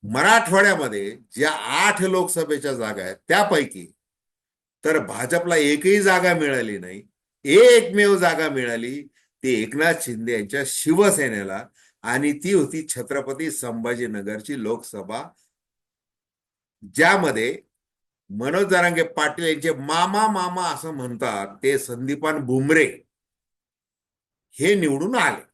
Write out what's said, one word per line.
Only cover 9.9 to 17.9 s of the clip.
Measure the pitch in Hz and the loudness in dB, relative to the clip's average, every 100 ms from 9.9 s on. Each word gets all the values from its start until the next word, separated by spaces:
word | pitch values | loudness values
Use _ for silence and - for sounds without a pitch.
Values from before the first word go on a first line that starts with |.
| 165 | 0
शिंदे | - 113 113 | -4 -8 -4
यांच्या | 117 101 139 135 | -4 -4 -6 -6
शिवसेनेला, | - 151 170 202 165 135 107 98 95 123 _ _ _ | -6 0 4 4 4 -2 -4 -8 -10 -12 _ _ _
आणि | 110 127 147 | -4 -2 -2
ती | 143 170 | -2 0
होती | 196 135 160 156 | 0 0 -6 -8
छत्रपती | 127 113 139 135 135 160 | -10 -6 -6 -6 -8 -8
संभाजीनगरची | 156 123 113 117 120 120 107 98 107 107 139 | -8 -8 -8 -6 -4 -6 -6 -8 -10 -10 -8
लोकसभा, | 107 113 - 104 92 113 135 _ _ _ _ _ _ _ _ _ _ _ _ _ _ _ 101 110 | -6 -6 -8 -16 -10 -12 -12 _ _ _ _ _ _ _ _ _ _ _ _ _ _ _ -14 2
ज्यामध्ये | 165 196 165 110 117 - _ _ _ | 4 4 2 0 -2 -4 _ _ _